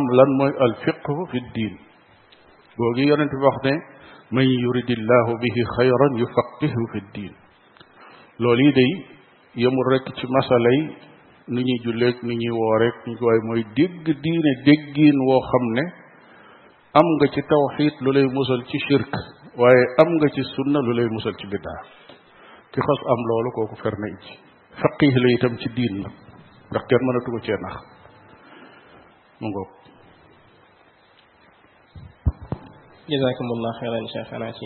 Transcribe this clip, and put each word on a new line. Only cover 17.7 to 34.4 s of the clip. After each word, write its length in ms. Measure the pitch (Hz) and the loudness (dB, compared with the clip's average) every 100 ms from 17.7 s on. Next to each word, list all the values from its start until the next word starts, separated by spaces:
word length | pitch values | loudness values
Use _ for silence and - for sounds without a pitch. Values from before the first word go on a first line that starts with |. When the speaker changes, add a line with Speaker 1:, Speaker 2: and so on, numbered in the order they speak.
| - 147 - | 0 -2 -2
Speaker 1:
lu 140 | 131 | 0
lay 140 | 139 135 | 2 2
musal 360 | 135 127 123 120 | 0 -2 -2 -4
ci 120 | 139 | -6
shirk, 340 | - 135 - - - - - - | 0 0 0 -8 -10 -16 -10 2
waaye 280 | 123 127 123 - | 6 6 4 4
am 140 | 160 | 2
nga 180 | 160 147 | 4 0
ci 120 | 139 | 0
sunna 360 | 127 - 135 147 | -6 -4 -2 0
lu 120 | 120 | 0
lay 140 | 117 117 | 0 -2
musal 260 | 110 110 92 | -2 -6 -8
ci 100 | 98 | -8
biddaa. 340 | 98 82 - - - - - _ - - - _ | -10 -10 -14 -16 -20 -20 -20 _ -20 -20 -20 _
Ki 120 | - | -6
xas 220 | - 143 | -2 -2
am 200 | - 120 113 | 0 -2 0
loolu, 240 | 117 123 | -2 -2
kooku 240 | 117 110 - | -4 -8 -6
fer 180 | 113 101 | -6 -6
na 100 | 104 | -8
ijji. 420 | 92 - - _ _ _ - | -12 -18 -20 _ _ _ -2
faqih 320 | 147 - 147 | -2 2 2
la 160 | 127 123 | 4 2
itam 240 | 120 123 113 | 2 0 -4
ci 100 | - | -8
diin 260 | 113 117 98 | -4 -4 -4
nag, 160 | 90 - - - - - - | -10 -14 -20 -20 -20 -20 -8
ndax 160 | 110 - | -6 0
kenn 180 | 120 | 0
mënatu 260 | 127 123 123 | 2 -4 -4
ko 80 | 117 | -8
cee 180 | - 95 | -4 -6
nax. 160 | 90 - - - - - - - - - - - - - - _ _ - | -6 -14 -20 -20 -20 -20 -20 -20 -20 -20 -20 -20 -20 -20 -20 _ _ -14
Mu 120 | 110 | -10
ngoog. 220 | 98 92 - - - - _ _ _ _ _ _ _ _ _ _ _ _ _ _ _ _ _ _ - - _ - - - - - - - - - | -10 -12 -18 -20 -20 -20 _ _ _ _ _ _ _ _ _ _ _ _ _ _ _ _ _ _ -20 -20 _ -6 -6 -10 -12 -14 -20 -20 -18 -4
Speaker 2:
Jazakumullah 640 | 143 131 127 120 117 117 | 0 0 -2 -6 -4 -6
khairan, 320 | 113 120 113 110 | -6 -6 -6 -6
Cheikhana, 400 | 113 110 117 | -12 -12 -10